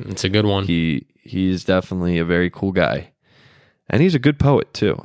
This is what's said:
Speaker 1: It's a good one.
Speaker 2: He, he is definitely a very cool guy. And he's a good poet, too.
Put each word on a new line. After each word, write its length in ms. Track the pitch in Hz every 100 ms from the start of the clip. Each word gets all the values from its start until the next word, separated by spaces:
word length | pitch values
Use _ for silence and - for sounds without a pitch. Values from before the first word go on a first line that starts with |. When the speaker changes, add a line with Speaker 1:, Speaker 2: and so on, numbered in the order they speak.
| 101
Speaker 1:
It's 160 | 98
a 60 | 95
good 180 | 101 104
one. 180 | 98 98
Speaker 2:
He, 420 | 85 82 71 - _
he 300 | - - 92
is 140 | 92 -
definitely 540 | 92 - 92 87 87
a 60 | 85
very 260 | 87 90
cool 200 | - 98
guy. 400 | 92 73 67 82 _ _ _ _ _ _ _ -
And 100 | 110
he's 140 | 175 160
a 60 |
good 180 | 127 147
poet, 340 | 143 135 -
too. 280 | - 104 -